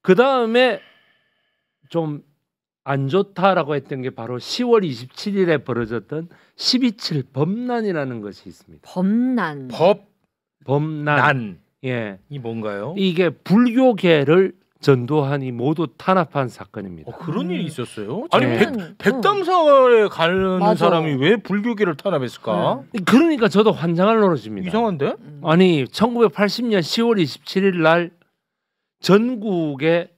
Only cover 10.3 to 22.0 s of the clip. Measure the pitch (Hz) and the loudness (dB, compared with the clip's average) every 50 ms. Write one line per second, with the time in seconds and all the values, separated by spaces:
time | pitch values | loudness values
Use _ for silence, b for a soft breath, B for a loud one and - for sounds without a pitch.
10.3 | _ _ _ _ _ _ _ - 135 147 151 156 156 147 147 147 151 - 127 147 | _ _ _ _ _ _ _ -2 -2 0 0 -2 -6 -4 -2 0 2 2 4 2
11.3 | 143 131 113 104 87 _ _ _ _ _ - 131 127 120 113 104 98 95 _ _ | 2 0 -4 -8 -12 _ _ _ _ _ -8 -6 -6 -4 -6 -8 -10 -14 _ _
12.3 | 147 143 117 117 113 113 107 107 101 101 104 131 175 202 196 185 165 175 185 165 | -14 -10 -8 -8 -8 -6 -6 -6 -6 -6 -8 -8 -4 -2 -2 0 2 2 0 0
13.3 | 139 _ _ - 180 220 247 247 220 254 262 254 233 180 - 175 165 151 139 135 | -2 _ _ 2 4 4 4 4 4 4 4 4 4 4 4 4 4 4 6 4
14.3 | 156 185 190 185 - _ _ _ _ _ - 147 139 127 120 120 151 151 139 135 | 4 4 4 2 -2 _ _ _ _ _ 4 4 4 4 2 0 0 0 0 0
15.3 | 143 143 135 127 123 117 120 143 160 170 165 143 _ - - - 190 190 165 - | -2 -4 -4 -6 -6 -4 -2 -2 -2 -2 -4 -6 _ -6 -2 0 2 2 0 0
16.3 | - 147 131 117 - - 98 _ - 110 98 95 87 80 76 - - - 160 170 | -2 -4 -4 -4 -8 -14 -20 _ -12 -12 -12 -12 -14 -16 -16 -18 -18 -14 -10 -8
17.3 | 147 208 - 175 180 - 180 151 156 - 120 - - 110 104 101 135 202 277 349 | -6 -6 -6 -6 -6 -6 -6 -8 -8 -8 -10 -10 -10 -12 -10 -8 -8 -10 -8 -4
18.3 | - 202 - 123 120 - - 330 277 220 180 156 - _ - 202 254 262 208 381 | -2 -2 0 0 0 -2 -2 -2 -2 -10 -10 -12 -16 _ -4 -4 -2 0 -2 -2
19.3 | 415 403 359 320 370 359 320 294 285 269 262 247 240 220 208 190 - - 165 165 | -2 -2 -2 0 0 2 4 6 6 6 6 6 4 4 2 0 0 -2 0 0
20.3 | 185 190 190 190 185 180 180 180 180 147 165 170 175 165 160 156 143 127 135 165 | 0 0 0 0 0 0 0 0 2 2 2 2 2 2 0 -2 -2 0 2 2
21.3 | 226 220 - - 185 208 202 240 233 202 214 180 156 143 | 2 2 0 -4 -4 -4 -2 -4 -2 -2 -2 -2 -2 -4